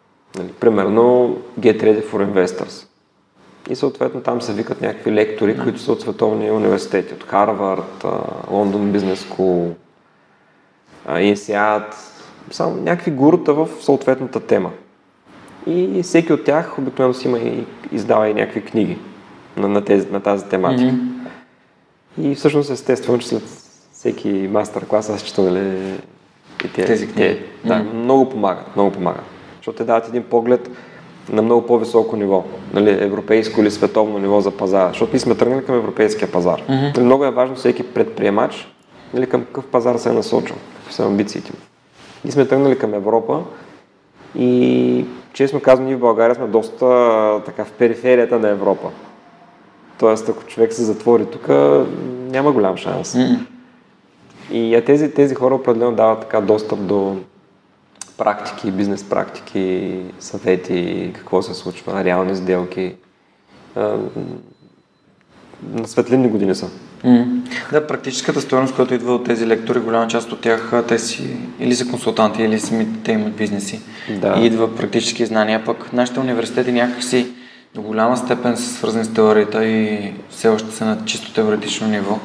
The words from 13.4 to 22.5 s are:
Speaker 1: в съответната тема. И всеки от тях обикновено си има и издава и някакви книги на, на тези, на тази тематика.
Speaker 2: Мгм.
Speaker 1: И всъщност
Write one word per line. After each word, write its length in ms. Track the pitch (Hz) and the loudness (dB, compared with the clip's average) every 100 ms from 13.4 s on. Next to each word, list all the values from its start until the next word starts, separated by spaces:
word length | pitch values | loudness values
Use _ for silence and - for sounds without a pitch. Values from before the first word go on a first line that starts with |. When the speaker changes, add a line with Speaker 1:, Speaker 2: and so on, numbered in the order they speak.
| 160 | 2
Speaker 1:
в 140 | 147 151 - | 0 0 -4
съответната 600 | - 135 - 131 127 110 | 0 0 2 0 -2 -6
тема. 300 | - 107 92 90 - _ _ _ _ - - - - | 0 0 0 -8 -20 _ _ _ _ -20 -20 -12 -4
И 360 | 175 185 190 | -2 0 -2
всеки 300 | 175 170 165 | -4 -6 -4
от 120 | 143 | -2
тях 340 | - 151 170 - | 0 -2 -2 -6
обикновено 360 | 131 131 131 | -8 0 0
си 140 | 127 135 | 0 -2
има 100 | 117 | -2
и 260 | 117 120 117 - - | -2 -6 -8 -14 -10
издава 360 | - 107 110 107 | -8 0 2 2
и 60 | |
някакви 280 | 107 107 110 | 0 -2 -4
книги 340 | - 113 90 87 - - - - - - | -4 -2 -2 -4 -12 -20 -20 -20 -14 -4
на, 120 | 101 | 0
на 160 | 101 | 0
тези, 220 | 104 101 92 | 2 2 2
на 100 | 101 | -2
тази 240 | 101 101 | -2 -2
тематика. 480 | 95 95 92 127 127 | -2 -2 0 2 2
Speaker 2:
Мгм. 300 | 127 - - - - - _ _ _ _ _ _ - | 2 -2 -6 -12 -18 -20 _ _ _ _ _ _ -6
Speaker 1:
И 120 | 147 | -4
всъщност 360 | 139 147 | 0 2